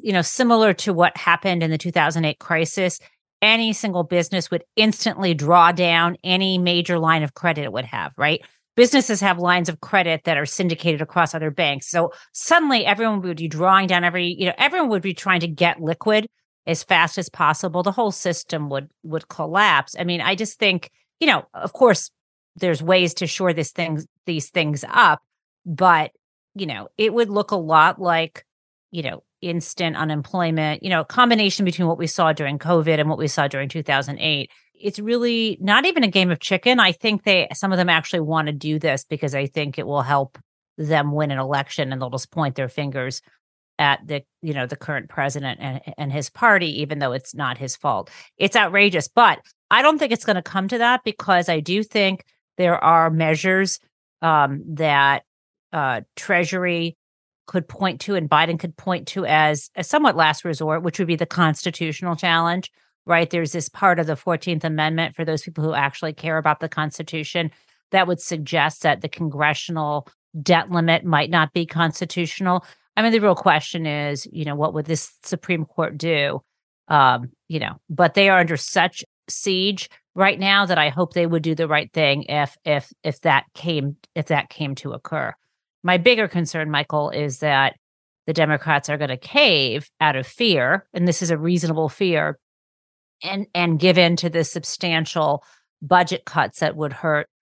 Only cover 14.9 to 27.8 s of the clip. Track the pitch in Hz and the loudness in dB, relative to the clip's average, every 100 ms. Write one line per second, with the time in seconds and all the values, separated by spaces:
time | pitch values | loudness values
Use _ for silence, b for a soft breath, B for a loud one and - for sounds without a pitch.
14.9 | 208 190 180 196 180 170 151 170 - 160 | 0 -2 -4 0 0 -2 0 0 0 -4
15.9 | 165 214 214 220 _ _ _ - 165 - | -4 0 0 0 _ _ _ -6 -4 2
16.9 | 170 165 - 165 - 151 156 185 170 180 | 2 2 0 -8 -2 0 0 -2 -4 -2
17.9 | 190 220 185 180 165 - 160 147 139 147 | -2 -2 -2 -4 -6 -6 -8 -6 -6 -8
18.9 | _ 160 156 - - 156 175 208 147 - | _ -10 -10 -8 -8 -4 2 2 2 0
19.9 | - 175 175 135 190 220 - 208 185 - | -6 -4 -2 -2 -4 -6 -2 0 0 -4
20.9 | _ _ _ 320 185 - 92 127 - 247 | _ _ _ 0 0 -2 -10 -10 4 4
21.9 | 180 - _ _ _ _ - 180 151 160 | 4 -2 _ _ _ _ -6 -2 -2 2
22.9 | 185 180 - 165 - 185 165 147 - 165 | 2 2 -2 -6 -2 -2 -2 -4 -6 -6
23.9 | 156 156 _ - 160 - 185 151 147 - | -6 -8 _ -8 -6 -4 -2 -2 -2 -2
24.9 | - 202 151 _ _ _ _ - 151 185 | 4 4 4 _ _ _ _ -12 0 4
25.9 | 165 156 _ _ _ _ 202 180 110 104 | 4 2 _ _ _ _ -10 -8 -8 -10
26.9 | - 220 226 233 202 208 202 160 160 | -2 0 2 0 -2 -2 -4 2 4